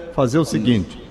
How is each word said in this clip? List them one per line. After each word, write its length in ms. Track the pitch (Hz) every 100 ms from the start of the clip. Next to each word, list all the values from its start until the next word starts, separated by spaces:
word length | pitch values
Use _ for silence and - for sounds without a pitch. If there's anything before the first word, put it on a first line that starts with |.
| -
fazer 240 | - 127 151
o 80 | 156
seguinte. 560 | 113 110 113 87 - -